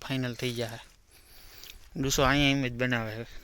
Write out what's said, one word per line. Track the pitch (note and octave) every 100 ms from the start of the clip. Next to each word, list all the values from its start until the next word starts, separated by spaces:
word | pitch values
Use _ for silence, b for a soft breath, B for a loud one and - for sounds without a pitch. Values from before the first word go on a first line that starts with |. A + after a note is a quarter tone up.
ફાઇનલ | - C3+ B2 A#2
થઈ | B2+
જાય. | A#2+ A2+ A#2 - - _ B B B B B B B B -
ડૂસો | C#3 C#3+
અહીંયા | C3 C#3+ C#3
એમ | C#3 B2+
જ | A#2+
બનાવે | B2+ A#2+ A2 A2
છે, | A2+ B